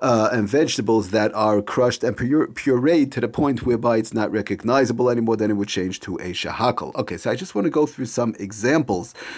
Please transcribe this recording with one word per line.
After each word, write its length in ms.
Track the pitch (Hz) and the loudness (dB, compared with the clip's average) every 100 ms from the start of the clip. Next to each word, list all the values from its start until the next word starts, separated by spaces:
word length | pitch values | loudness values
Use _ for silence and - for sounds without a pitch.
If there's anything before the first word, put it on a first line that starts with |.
uh, 280 | 131 113 107 | 2 4 4
and 160 | 117 101 | 2 2
vegetables 640 | 139 160 - 107 113 98 | 2 2 0 2 2 2
that 240 | 107 107 | 2 0
are 280 | 107 110 104 | 2 2 2
crushed 420 | 104 - 123 123 | 0 0 0 2
and 100 | 113 104 | -2 -2
pure, 300 | 120 151 - | 0 0 0
pureed 640 | - 143 127 139 165 135 | -2 0 2 4 4 2
to 100 | 127 | 0
the 80 | 117 | -4
point 360 | - 143 123 | 0 0 0
whereby 320 | 127 113 117 113 | 0 0 2 2
it's 160 | 113 | 0
not 180 | 110 101 | -2 0
recognizable 800 | 104 - 113 113 135 120 117 123 | -2 -2 -4 2 2 2 2 2
anymore, 280 | 120 113 110 | 2 2 2
then 140 | 107 | 2
it 40 | |
would 140 | 101 101 | 0 -2
change 320 | 98 92 92 | -2 -4 -6
to 160 | - 85 | -8 -8
a 180 | 90 | -8
shahakol. 600 | 87 85 - 120 - - - | -8 -6 -2 0 0 -4 -4
Okay, 200 | 117 87 | -4 -4
so 140 | 117 | -4
I 40 | |
just 200 | 123 185 | -4 -4
wanna 160 | 208 175 | -2 0
go 160 | 151 147 | 2 0
through 180 | - | -2
some 300 | 123 - 117 - | -6 -2 -2 -2
examples, 760 | 101 101 117 160 131 90 - - - | -8 -4 2 2 2 -2 -4 -14 -16